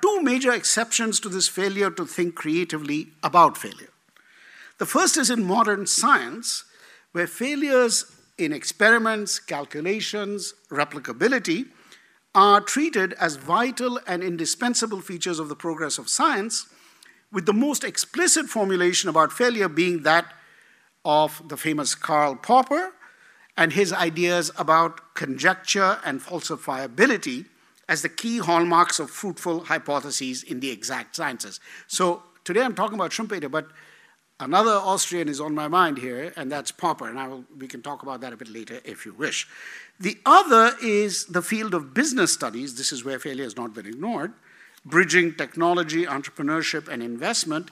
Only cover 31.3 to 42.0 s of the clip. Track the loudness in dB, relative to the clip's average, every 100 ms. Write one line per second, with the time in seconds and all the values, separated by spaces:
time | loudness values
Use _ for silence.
31.3 | -8 -12 -14 -18 -20 -8 0 0 0 -6
32.3 | _ -2 0 0 0 -2 -2 -4 -4 -6
33.3 | -6 -4 -4 -6 -12 -20 -20 _ _ _
34.3 | -12 0 4 4 4 2 0 -2 -4 -4
35.3 | -6 -6 -4 0 4 2 0 -6 -8 -10
36.3 | -10 -8 -8 -8 -4 -2 -2 -6 -10 -10
37.3 | -12 -18 -18 -16 -14 -12 -12 -10 -10 -12
38.3 | -14 -16 -16 -14 -16 -16 -16 -14 -6 -6
39.3 | -4 -8 -12 -18 -18 -20 -8 -8 -2 6
40.3 | 6 8 6 6 4 0 2 2 -2 -4
41.3 | -4 -2 -4 -2 -4 -2 -2